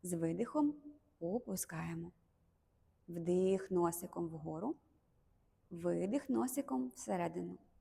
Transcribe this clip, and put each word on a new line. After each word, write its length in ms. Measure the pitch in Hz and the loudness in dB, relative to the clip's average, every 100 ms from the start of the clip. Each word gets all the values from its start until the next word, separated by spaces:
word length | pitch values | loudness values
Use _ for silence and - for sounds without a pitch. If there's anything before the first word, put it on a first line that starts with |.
З 100 | 180 | -4
видихом 600 | 170 165 170 240 302 294 294 - - _ _ | -2 0 0 0 2 2 2 -12 -20 _ _
опускаємо. 920 | 170 220 247 185 - 160 165 165 170 _ _ _ _ _ _ _ _ _ - | -4 -4 -4 -6 -6 -6 -6 -6 -8 _ _ _ _ _ _ _ _ _ -8
Вдих 640 | 170 170 180 185 190 190 | -4 4 6 6 4 2
носиком 580 | 180 175 170 185 - 170 | 4 4 2 -6 -4 -4
вгору. 480 | 160 156 156 214 339 _ _ _ _ _ _ _ _ _ | -4 -6 -4 -4 -6 _ _ _ _ _ _ _ _ _
Видих 600 | 170 175 170 185 269 277 | -2 2 2 2 0 2
носиком 640 | 233 247 285 269 262 254 | 2 2 -2 -2 -2 -2
всередину. 640 | - - 190 170 170 175 180 - _ | -6 -4 0 0 -2 -6 -8 -16 _